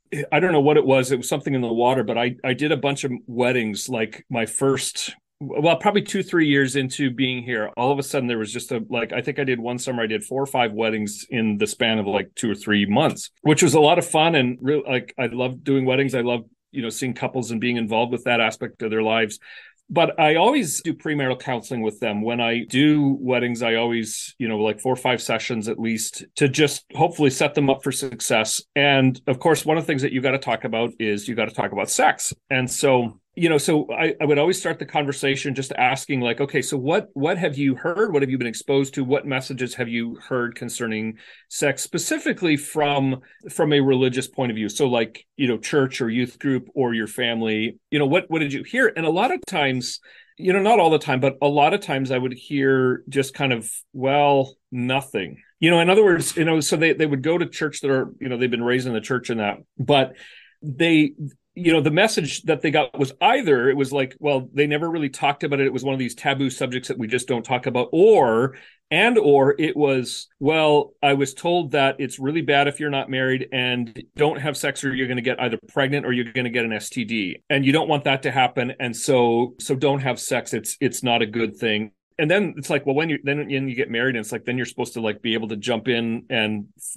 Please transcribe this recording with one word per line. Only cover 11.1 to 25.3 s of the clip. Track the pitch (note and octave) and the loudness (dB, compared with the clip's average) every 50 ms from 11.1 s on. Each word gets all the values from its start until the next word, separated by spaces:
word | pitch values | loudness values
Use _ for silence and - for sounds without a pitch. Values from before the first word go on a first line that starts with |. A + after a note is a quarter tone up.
| - - - - | -6 -12 -12 -6
in | C3 A#2 A2 G#2+ G#2 G2+ | -4 0 0 0 2 0
the | G#2+ | -2
span | - - - A#2+ A2 A2 A2 | -2 -2 -2 0 0 0 0
of, | G2 | 0
like, | G2+ G#2 G2 F#2+ - _ | 0 -2 -2 -4 -4 _
two | - B2 A2 | -4 -4 -4
or | G2 | -4
three | - - A2 G#2 G#2 G2+ | -4 -2 0 2 2 4
months, | G2 G#2 C3+ D#3+ A#2+ - - - - _ _ | 4 4 4 4 2 0 -2 -12 -16 _ _
which | - D3 D3+ - | 2 2 4 6
was | F3+ C#3+ D3 | 4 6 6
a | D#3 | 6
lot | D3 D3+ F3 - | 8 8 6 4
of | - | 2
fun. | - D#3+ D#3 D#3+ E3+ D#3+ | 0 2 2 4 4 4
And | C#3 B2 B2 B2+ A#2+ | 2 2 2 -2 -4
real, | B2+ C#3 D3+ C#3+ - C#3 | -2 0 0 0 0 -2
like, | B2+ B2 B2 - - C3+ | -2 -2 -4 -6 -6 -6
I | B2 | -4
love | A2+ A#2 B2 B2 B2+ C3 B2+ - | -4 -2 -4 -4 -4 -6 -6 -2
doing | C#3 C#3 C3+ B2+ | 0 2 2 2
weddings. | B2+ B2+ C3+ C#3 B2 C3 | 2 2 2 2 0 0
I | B2 | 0
love, | A#2 A#2+ A#2+ A#2 A2 _ _ _ _ _ | 0 0 -2 -2 -4 _ _ _ _ _
you | - C#3 | -8 -6
know, | A#2 A2+ | -6 -6
seeing | - - C3+ B2+ A#2+ | -6 -4 -6 -6 -4
couples | - C3+ B2 - C3 A2+ G#2+ | -4 -6 -4 -4 -6 -6 -4
and | A#2 G#2+ | -4 -2
being | A#2+ B2 A#2+ A#2 | -2 -2 -2 -2
involved | A2+ G#2 A2+ A2 B2 A#2+ | -2 0 0 0 0 0
with | B2+ A#2 - | -2 -4 0
that | B2 A#2+ A#2 | 0 2 2
aspect | A2+ A2 - - B2+ A2 - - | 2 0 -2 -6 -10 -12 -8 -8
of | A2+ G#2+ | -4 -2
their | A2 A2 | 0 0
lives. | A2 A2 A2+ A2+ A2+ G#2 - - - - - - - - _ _ _ _ | 0 2 2 2 0 -2 -4 -14 -18 -20 -20 -20 -20 -20 _ _ _ _
But | C#3 E3+ D#3+ - - - | 2 2 2 2 2 2
I | D#3 D3+ D#3+ | 4 4 6
always | E3 F#3+ A#3+ D4+ C#4 F#3+ C#3 - - | 6 4 4 4 2 0 -2 -6 -4
do | - E3 D3+ | -4 -6 -6
premarital | - - D#3+ D3+ C#3+ C3+ C3 A#2+ B2+ | -4 -4 -4 -2 0 0 -2 -2 -4
counseling | - C#3 B2 A2+ - - C3+ A#2 | -4 -4 -4 -4 -4 -6 -6 -2
with | A2 G#2+ G#2+ - | -2 -2 -2 -2
them. | A#2+ G#2+ G#2 G#2 | -4 -2 -2 -2
When | G#2+ A#2 A#2+ A#2+ | -2 -2 0 0
I | A#2 A#2 A#2 A#2+ - | 0 0 0 -2 -4
do | - B2+ C3 D3+ D3+ D3+ D3 C#3+ C#3 C3+ - | -2 2 4 4 6 4 4 4 2 0 0
weddings, | B2+ B2 B2 A#2+ B2 B2 A#2 A2+ | 0 0 0 2 0 0 -2 -2
I | A#2+ A2+ A2+ | 0 0 2
always, | A2+ A#2 A#2 A#2 A2+ A2 A2 - - - - - | 2 2 0 0 -2 -4 -6 -8 -10 -12 -14 -8
you | - A#2+ A2+ | -6 -4 -2
know, | A2 G#2 | 0 0
like, | G#2+ A2 G#2 - | 0 0 -2 -2
four | - C3 | -2 -2
or | B2+ | -2
five | B2+ - C3 B2 A#2 | 0 0 0 0 0
sessions | - - | -2 -4